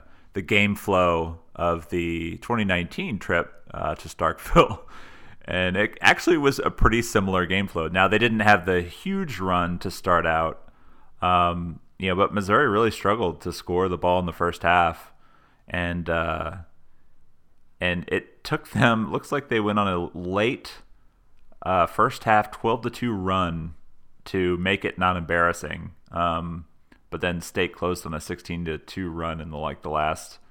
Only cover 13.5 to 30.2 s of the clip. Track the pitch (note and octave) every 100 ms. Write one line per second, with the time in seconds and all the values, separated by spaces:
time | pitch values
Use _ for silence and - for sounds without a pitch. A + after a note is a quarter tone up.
13.5 | E2+ - F2+ F#2 F2 F2+ F2+ F2+ - F2
14.5 | E2+ E2+ F2 E2+ E2 - - - _ _
15.5 | _ - F2 F2 F2 E2+ E2 E2 D#2+ D#2+
16.5 | F#2 E2+ - - - - - - - -
17.5 | - - - F2+ F2 - G2 - - -
18.5 | D#3 - - B2 A2+ G#2+ A#2 - C#3+ C3+
19.5 | A#2 G#2 G#2 G2+ F2+ F2 E2+ F2+ G2 A2
20.5 | C3 - - - - - _ _ - -
21.5 | - - F#2 E2 - A#2 - - G#2+ G#2+
22.5 | - A2+ A#2+ A#2+ - A#2+ G#2 F#2 F#2+ F2
23.5 | E2 D#2+ - - - - - - G2 F2+
24.5 | F2 F2+ G2+ G#2 - F#2 F2+ E2 F2 E2+
25.5 | E2+ D#2 D#2+ E2+ - - E2+ E2+ E2 E2+
26.5 | E2+ E2+ - _ _ _ F2 F2+ F2 -
27.5 | - F2 - F2 F2+ D#2 D#2 - F2+ -
28.5 | E2+ E2+ D#2 - - F2+ D#2+ E2 E2 D#2
29.5 | D2+ D#2 D2 D#2+ D2+ D2+ F2+